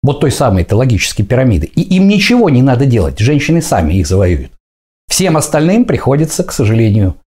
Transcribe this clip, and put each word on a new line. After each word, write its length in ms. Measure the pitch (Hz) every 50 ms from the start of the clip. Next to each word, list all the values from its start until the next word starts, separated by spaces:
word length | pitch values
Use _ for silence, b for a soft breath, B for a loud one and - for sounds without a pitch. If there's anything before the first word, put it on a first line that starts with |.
| -
Вот 160 | 139 139 -
той 120 | 175 139
самой 320 | 113 - 143 123 98 92 82
этологической 600 | - 110 104 131 131 117 95 - - - - 107
пирамиды. 420 | - 127 120 131 127 113 - -
И 140 | - - 156 165 - 180
им 120 | 185 196
ничего 420 | 196 208 202 - - 240 247 233 175
не 120 | 135 123
надо 240 | 131 139 127 120 139
делать, 340 | 139 117 113 85 71 67 -
женщины 420 | 107 127 151 143 143 - 160 170
сами 320 | 160 - 139 104 82 76 85
их 140 | 95 90
завоюют. 440 | - 95 95 101 90 90 71 64 - - - _ _ _ _ _ _ _ _ _
Всем 300 | - - - 185 185 156
остальным 480 | 156 - - - 151 156 170 196 233 247
приходится, 580 | 233 139 - - - 135 147 160 156 - - -
к 80 | -
сожалению 640 | - - 135 104 110 117 117 110 104 110 101 92 - - _